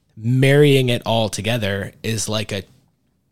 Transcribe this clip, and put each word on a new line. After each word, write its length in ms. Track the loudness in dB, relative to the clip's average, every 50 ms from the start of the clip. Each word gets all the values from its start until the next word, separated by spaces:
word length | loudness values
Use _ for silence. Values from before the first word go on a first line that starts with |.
| _ _ _
marrying 720 | -8 -4 -2 0 2 4 4 6 6 6 6 6 4 2 0
it 120 | -2 -2 -2
all 240 | -2 0 0 0 -2
together 640 | -4 -4 -4 -4 -4 -2 -2 -4 -4 -6 -6 -10 -12 _ -8
is 240 | -6 -6 -6 -6 -6
like 220 | -6 -6 -6 -6
a 120 | -8 -10 -10 -12 _ _ _ _ _ _ _ _ _ _ _ _